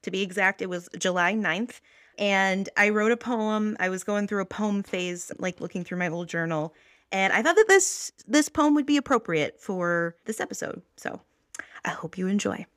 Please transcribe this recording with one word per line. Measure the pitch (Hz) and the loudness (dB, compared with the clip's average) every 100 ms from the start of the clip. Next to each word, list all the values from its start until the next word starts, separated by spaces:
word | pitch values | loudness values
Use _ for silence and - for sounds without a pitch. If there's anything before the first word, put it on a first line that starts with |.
To | - | -6
be | 190 | -4
exact, | 196 185 190 196 | -4 0 0 0
it | 190 | -6
was | 175 175 - | -8 -10 -4
July | 190 180 175 | -2 2 2
ninth. | 220 190 170 240 - _ _ _ - | 2 -2 -2 -6 -10 _ _ _ -4
And | 202 196 190 190 190 - | 0 2 2 0 -2 2
I | 208 | 4
wrote | 214 214 | 4 2
a | 233 | 0
poem. | 233 233 214 214 214 - | -2 -2 0 0 -2 -2
I | 185 | -2
was | 185 | -2
going | - 208 208 | -2 -2 -2
through | 208 | -4
a | 190 | -4
poem | - 214 202 | -4 -2 -2
phase, | 196 185 180 180 - - | -2 -4 -4 -6 -10 -6
like, | 185 180 | -6 -6
looking | 175 190 | -8 -8
through | 175 180 | -6 -4
my | 180 | -4
old | 170 175 | -4 -6
journal. | 170 165 160 160 _ _ _ _ | -4 -2 -2 -4 _ _ _ _
And | 190 190 | 0 2
I | 202 | 4
thought | 285 349 | 4 4
that | 440 | 8
this, | 392 392 - - _ - | 6 6 -4 -12 _ 2
this | 285 294 | 2 2
poem | - 294 | 2 4
would | 294 285 | 4 4
be | 294 | 0
appropriate | - 254 - 160 143 - | 4 0 2 0 0 -4
for | - 185 175 170 170 170 - | -6 -2 0 0 0 -6 -10
this | 220 | -6
episode. | - - - - _ - | -6 -6 -8 -10 _ -10
So | - - _ _ _ - - - 156 | -10 -10 _ _ _ -18 -18 -10 -8
I | |
hope | - 165 185 | -8 -10 -6
you | 185 | -2
enjoy. | 202 202 - 175 | -2 -2 -6 -12